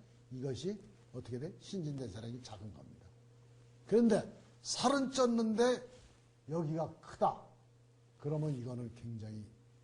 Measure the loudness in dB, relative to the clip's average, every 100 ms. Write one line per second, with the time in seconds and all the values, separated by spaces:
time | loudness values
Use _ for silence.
0 | -20 -20 -14 -8 -4 -4 -4 -6 -12 -20
1 | -16 -14 -8 -8 -8 -12 -10 -6 -4 -6
2 | -8 -8 -10 -10 -12 -12 -14 -14 -18 -20
3 | -20 -20 -20 -20 -20 -20 -20 -18 4 6
4 | 8 6 2 -12 -20 -14 -6 0 2 4
5 | 2 4 4 4 2 4 4 4 -2 -20
6 | -20 -20 _ _ -4 -2 0 -2 -4 -6
7 | -14 2 2 2 -12 -20 -20 _ -20 _
8 | _ -8 -2 0 0 -2 -4 -6 -8 -8
9 | -8 -8 -8 -10 -12 -18 -20 -20